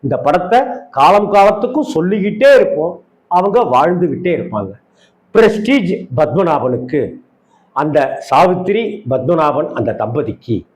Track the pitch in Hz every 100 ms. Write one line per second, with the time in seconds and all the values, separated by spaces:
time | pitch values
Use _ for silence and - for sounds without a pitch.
0 | 139 131 - 180 180 233 277 - - -
1 | 147 202 202 202 196 202 247 262 294 160
2 | 175 208 190 214 269 269 202 151 165 180
3 | _ _ _ 180 196 214 226 123 156 180
4 | 175 131 180 156 107 104 98 - _ _
5 | _ _ _ - 220 220 214 277 180 196
6 | - 120 151 156 180 147 123 123 127 151
7 | 107 - _ _ _ _ _ - 151 147
8 | 135 - - 139 180 180 - 208 220 -
9 | 127 131 127 170 151 131 120 - 117 107
10 | 110 127 117 - - 107 -